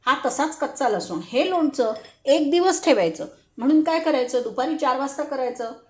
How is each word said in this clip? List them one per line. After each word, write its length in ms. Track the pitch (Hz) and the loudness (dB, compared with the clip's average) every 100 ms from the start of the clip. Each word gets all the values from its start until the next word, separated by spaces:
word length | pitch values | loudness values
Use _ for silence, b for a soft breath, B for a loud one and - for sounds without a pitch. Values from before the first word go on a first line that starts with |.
| - | 0
हा 100 | 269 269 | 0 0
तसाच 320 | 233 311 311 | 0 -2 -2
कच्चा 320 | 277 - 254 | -6 -2 0
लसूण. 300 | 202 - 160 | 0 -4 -8
हे 260 | 180 247 370 | -4 -2 0
लोणचं 440 | 359 302 - 226 214 B B - | 2 0 0 -2 -2 B B 2
एक 240 | 311 294 | 2 4
दिवस 320 | 339 370 359 - | 4 4 2 2
ठेवायचं, 420 | 240 170 165 170 b b - | 2 2 -2 -10 b b -4
म्हणून 240 | 247 311 | 2 4
काय 160 | 311 330 | 4 0
करायचं, 420 | 320 285 247 247 | 0 0 0 -2
दुपारी 340 | 226 202 269 320 | -2 -4 -2 0
चार 220 | 285 254 | 0 0
वाजता 240 | 277 277 | -2 -4
करायचं 500 | 294 269 247 240 233 262 | -6 -4 -4 -4 -10 -10